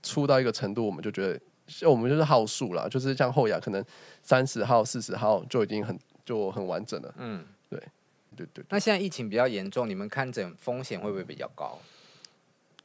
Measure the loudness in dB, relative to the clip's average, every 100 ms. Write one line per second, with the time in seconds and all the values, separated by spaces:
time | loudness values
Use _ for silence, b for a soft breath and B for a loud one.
0 | -4 0 4 4 4 0 -4 -2 -2 -2
1 | -4 -2 -2 -4 -8 _ -20 2 4 6
2 | 4 2 6 6 4 0 -2 -2 -2 -2
3 | 0 2 2 4 4 2 0 -4 -4 B
4 | B B 4 4 4 0 4 4 4 -2
5 | -6 0 2 2 2 0 0 0 -4 -8
6 | -14 _ -6 -4 -2 -4 -4 -4 -6 -8
7 | -10 -12 -10 -10 -12 _ _ -14 -14 -20
8 | _ _ _ -16 -14 -14 -6 -2 2 2
9 | 0 -6 -2 2 2 0 -4 -4 -4 -4
10 | -6 -6 -4 -4 -8 -8 -8 -6 -6 -6
11 | -6 -6 -8 -10 -12 -8 -10 -10 b b
12 | b b b b _ _ _ _